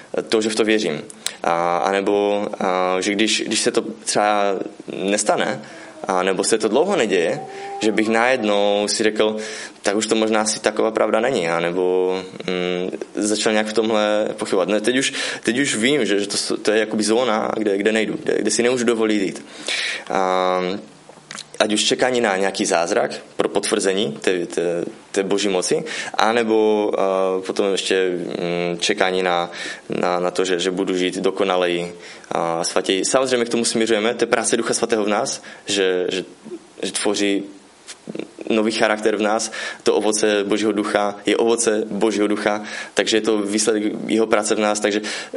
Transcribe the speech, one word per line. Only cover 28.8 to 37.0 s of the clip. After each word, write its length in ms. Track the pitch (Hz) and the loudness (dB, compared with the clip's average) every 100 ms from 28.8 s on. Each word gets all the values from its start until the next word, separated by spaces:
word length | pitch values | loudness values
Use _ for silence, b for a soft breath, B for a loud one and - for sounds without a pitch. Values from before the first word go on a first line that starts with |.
| - 101 92 92 | -2 0 0 2
na, 280 | 92 87 85 B B B - | 0 0 -2 B B B -6
na, 320 | - 87 90 | -2 0 0
na 100 | 90 | 0
to, 140 | 90 | 0
že, 140 | 92 87 | 0 0
že 120 | 92 | 0
budu 260 | 90 95 92 | 0 0 0
žít 200 | 92 92 | 0 0
dokonaleji 800 | 95 - 98 90 90 87 87 - B B B | -2 0 0 2 2 0 -4 -10 B B B
a 320 | 80 85 82 | -4 -2 -2
svatěji. 400 | 87 95 95 95 | -2 -2 0 0
Samozřejmě 400 | 92 131 131 123 | 0 0 2 0
k 40 | 117 | 0
tomu 160 | 117 | 0
směřujeme, 500 | 113 117 110 107 110 | 0 0 2 2 0
to 80 | 120 | 0
je 40 | 113 | 0
práce 300 | 117 110 120 | 2 2 0
Ducha 180 | 113 | 0
Svatého 300 | - 113 110 | -2 0 0
v 40 | 101 | 0
nás, 340 | 104 131 - B B B | 0 -2 -6 B B B
že, 400 | 101 92 90 90 | 0 2 0 -2
že, 160 | 92 - - - 349 - - | -4 -6 -12 -16 -16 -16 -8
že 100 | 98 | -6
tvoří 500 | - | -2